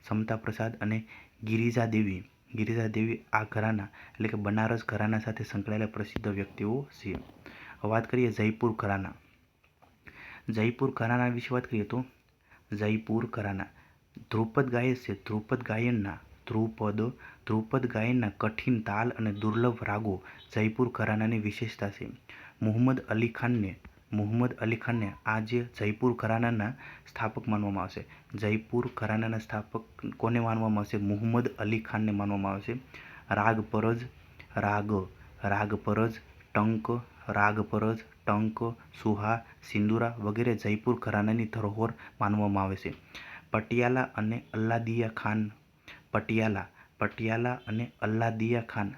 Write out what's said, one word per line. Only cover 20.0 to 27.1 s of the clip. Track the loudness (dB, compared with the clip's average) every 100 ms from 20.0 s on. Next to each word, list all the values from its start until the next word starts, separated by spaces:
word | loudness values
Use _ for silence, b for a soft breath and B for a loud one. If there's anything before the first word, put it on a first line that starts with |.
| -2 -4 B B B
જયપુર | 0 0 2 0
ઘરાનાની | 2 0 2 2 0
વિશેષતા | -2 -4 -6 -4 -6
છે. | -6 -12 -12 -20 B B B
મુહમ્મદ | 0 4 4 4
અલી | 0 2 2
ખાનને, | 0 0 2 0 -4 -16 -20 _
મુહમ્મદ | -2 0 2 0
અલી | 0 -2 -2
ખાનને | -2 -2 -2 -4 -2
આ | -2
જે | 0 -2 -2 -2
જયપુર | -2 2 0
ઘરાનાના | 2 0 2 2 2 -2 -4 B B
સ્થાપક | -14